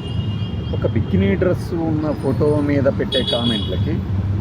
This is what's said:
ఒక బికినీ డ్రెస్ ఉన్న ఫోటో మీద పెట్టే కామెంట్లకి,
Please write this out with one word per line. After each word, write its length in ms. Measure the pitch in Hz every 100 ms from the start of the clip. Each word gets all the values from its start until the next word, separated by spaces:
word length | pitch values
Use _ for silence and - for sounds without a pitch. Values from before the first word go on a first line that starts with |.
| - - - - - - -
ఒక 140 | - 175
బికినీ 480 | - - 185 196
డ్రెస్ 400 | 190 180 175 -
ఉన్న 380 | 170 165 156 151
ఫోటో 480 | - 135 127 151 147
మీద 240 | 143 143
పెట్టే 380 | 135 - 127 135
కామెంట్లకి, 760 | 120 120 120 110 90 - 101 - - - - -